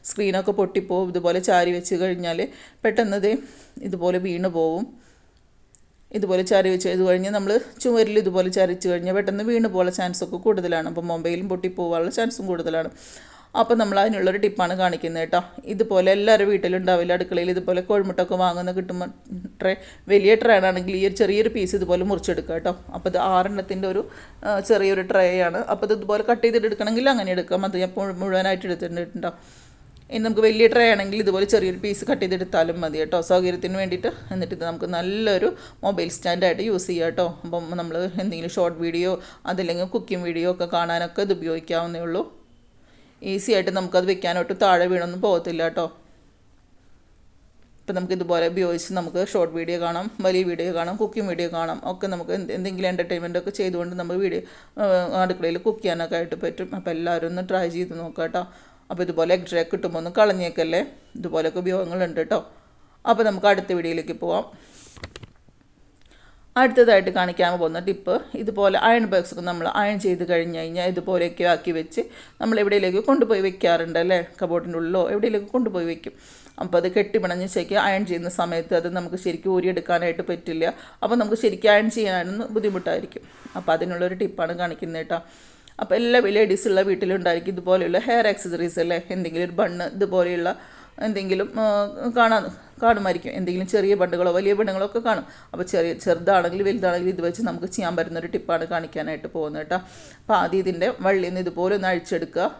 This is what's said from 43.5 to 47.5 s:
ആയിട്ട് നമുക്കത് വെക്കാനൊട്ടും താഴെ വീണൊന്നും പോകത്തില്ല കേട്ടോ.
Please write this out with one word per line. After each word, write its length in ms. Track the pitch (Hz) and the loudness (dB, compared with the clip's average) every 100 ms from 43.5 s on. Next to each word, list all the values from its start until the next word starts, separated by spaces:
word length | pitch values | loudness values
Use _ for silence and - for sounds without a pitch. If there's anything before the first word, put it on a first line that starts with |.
| 214 | 4
ആയിട്ട് 160 | 196 185 | 2 -2
നമുക്കത് 280 | 180 180 185 | 2 2 2
വെക്കാനൊട്ടും 480 | 185 175 175 175 185 | 0 0 -2 -2 2
താഴെ 240 | 202 180 180 | 4 6 4
വീണൊന്നും 280 | 185 175 180 208 | 2 -2 -2 2
പോകത്തില്ല 360 | 170 175 165 165 | 2 0 -2 -2
കേട്ടോ. 160 | 165 165 - - - _ _ _ _ _ _ _ - _ _ - _ _ | -2 -6 -8 -20 -20 _ _ _ _ _ _ _ -20 _ _ -20 _ _